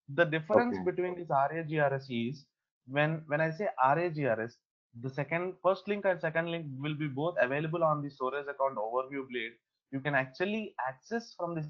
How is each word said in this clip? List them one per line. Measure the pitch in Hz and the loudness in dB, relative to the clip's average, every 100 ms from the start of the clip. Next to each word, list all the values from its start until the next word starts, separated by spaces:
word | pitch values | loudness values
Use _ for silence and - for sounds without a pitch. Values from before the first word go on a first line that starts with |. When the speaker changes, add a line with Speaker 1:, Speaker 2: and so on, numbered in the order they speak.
| - | -4
Speaker 1:
The | 143 | 2
difference | 170 160 156 214 240 196 | 2 2 4 4 4 2
Speaker 2:
Okay. | |
Speaker 1:
between | 180 175 180 180 | -2 0 -2 -4
this | 170 | 0
R | 143 139 | 2 2
A | 160 | 0
G | 156 156 | -2 2
R | 143 | 2
S | 139 131 | 2 -2
is | 120 117 147 - _ _ _ - | -2 -2 -4 -12 _ _ _ -4
when, | 135 151 160 156 | 0 2 0 -2
when | 147 | 0
I | 160 | 0
say | 156 208 - | 0 -2 2
R | 131 147 | 4 4
A | 175 | 2
G | 151 135 | 0 0
R | 110 | 0
S, | 113 - _ _ _ 117 | -2 -8 _ _ _ -12
the | 127 | -8
second, | 135 143 165 185 175 | -4 -2 -2 -4 0
first | 175 190 - | 2 2 0
link | 202 | 0
and | 196 175 | 2 2
second | 165 160 170 | 0 0 0
link | 170 151 131 | -2 -4 -6
will | 147 | -4
be | 151 151 | -2 -2
both | 131 160 170 | -2 -2 2
available | 123 139 160 170 | 2 2 0 2
on | 160 147 | 2 2
the | 143 | -2
storage | 139 127 143 139 | -4 -4 -2 -4
account | 139 135 113 | -2 -2 0
overview | 110 123 131 139 127 | -2 -2 -2 -6 -6
blade. | 123 117 120 _ _ _ | -6 -6 -10 _ _ _
You | 135 | -6
can | 143 | 0
actually | 143 131 - 185 220 214 - 127 | 0 0 -2 -2 -2 -6 -6 -6
access | 135 - 233 233 - | -6 -6 -6 -6 -6
from | 170 170 | -4 -4
the | 151 | -6